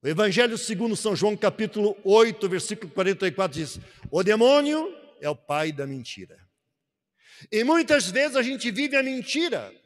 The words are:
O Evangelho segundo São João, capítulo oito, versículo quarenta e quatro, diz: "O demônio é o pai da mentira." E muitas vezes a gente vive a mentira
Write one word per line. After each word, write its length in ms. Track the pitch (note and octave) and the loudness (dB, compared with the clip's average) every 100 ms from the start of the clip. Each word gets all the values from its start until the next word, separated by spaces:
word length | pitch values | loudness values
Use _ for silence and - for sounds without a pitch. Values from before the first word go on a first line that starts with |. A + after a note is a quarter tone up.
O 60 | C3 | -4
Evangelho 480 | D#3+ G#3+ F#3 A#3+ A3+ | 0 0 4 2 0
segundo 360 | - G3+ A#3 G#3 | -6 -4 -2 -2
São 200 | A3 F3 | -2 0
João, 200 | G3 G#3 | 0 2
capítulo 600 | G#3 - G#3+ G#3+ G#3 G3+ | -2 0 -4 0 -2 0
oito, 440 | G3 G#3+ A3+ G#3+ G3 | 4 6 6 2 -4
versículo 420 | F3+ - G#3 E3+ | -4 -6 -10 -10
quarenta 360 | C#3+ F#3+ F#3+ F#3+ | -2 -2 0 -2
e 60 | |
quatro, 260 | D#3 F#3+ C#3 | -2 -4 -4
diz: 200 | D3+ - - - - | -10 -10 -20 -20 -6
"O 120 | D#3+ | -2
demônio 720 | F#3+ G#3+ A#3+ C#4+ D4 D4+ E4 F4 - _ | 2 4 6 6 4 -2 -4 -10 -20 _
é 80 | D3 | -6
o 80 | D3 | -6
pai 360 | _ D3 D#3+ | _ -2 -2
da 140 | D3 C#3 | -4 -8
mentira." 600 | C3+ A#2 - F#2 D#2 F#2 _ _ _ _ _ _ _ _ - - | -8 -12 -16 -18 -20 _ _ _ _ _ _ _ _ _ -20 -6
E 120 | G#3+ | -2
muitas 460 | A#3+ E4 D#4 D4 F#3 | 2 2 4 2 2
vezes 260 | F#3 D4 C4 | 0 0 0
a 60 | |
gente 280 | A#3+ C4+ A#3 | -2 -2 -6
vive 260 | G#3 C#4 C#4 | -2 0 0
a 60 | |
mentira 720 | C4 C4 - D4 E4+ G#3 G2+ - | 0 -4 -4 -2 -2 -4 -8 -18